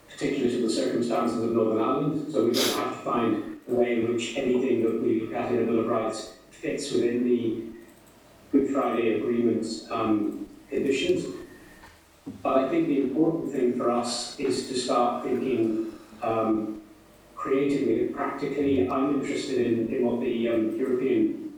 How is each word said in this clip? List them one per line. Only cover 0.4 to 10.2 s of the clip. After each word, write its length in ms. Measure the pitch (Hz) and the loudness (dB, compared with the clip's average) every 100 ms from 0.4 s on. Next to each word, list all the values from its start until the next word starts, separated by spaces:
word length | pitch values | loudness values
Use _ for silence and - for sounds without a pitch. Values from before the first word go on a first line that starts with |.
| 123 | 0
to 120 | 120 | 0
the 60 | 110 | 0
circumstances 720 | - 127 117 117 113 117 117 | 0 0 0 0 0 0 0
of 80 | 117 | 0
Northern 320 | 117 107 107 | 2 2 2
Ireland. 500 | 110 139 151 - - | 0 0 0 -2 -2
So 120 | - - | 0 2
we're 80 | |
gonna 300 | - - - | 2 2 0
have 140 | - - | -4 -6
to 60 | - | -2
find 540 | 120 117 - - - - | 0 2 0 -4 -10 -2
a 60 | 123 | 2
way 260 | 120 117 | 2 2
in 100 | 117 | 0
which 240 | 117 - - | -2 -2 -2
anything 480 | 123 123 123 113 | 0 2 2 2
that 160 | 113 113 | 2 0
we 220 | - 110 | 2 0
look 120 | - 120 | 0 -4
at 160 | 120 | -2
in 100 | 120 | 0
a 40 | 117 | 2
Bill 160 | 117 | 2
of 60 | 113 | 2
Rights 460 | 110 110 107 - - - | 0 -2 -6 -10 -16 -20
fits 420 | - 156 - - | -10 -6 -4 -2
within 320 | - 120 123 | 0 2 2
the 380 | 123 117 113 - - - - - - - - - - | 2 2 0 -4 -6 -12 -20 -20 -20 -20 -20 -20 0
Good 200 | 139 135 | 2 2
Friday 480 | 135 120 117 113 104 | 0 0 0 2 0
Agreement, 460 | 123 117 117 107 - - - | 0 2 2 2 -2 -6 -6
um, 560 | 117 110 104 | -2 2 2